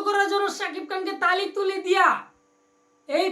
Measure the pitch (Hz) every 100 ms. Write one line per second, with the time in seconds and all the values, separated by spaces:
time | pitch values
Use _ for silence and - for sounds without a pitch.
0 | 403 403 392 403 403 - 370 311 - 381
1 | 381 392 349 359 403 392 381 392 370 381
2 | 285 - - _ _ _ _ _ _ _
3 | - 302 370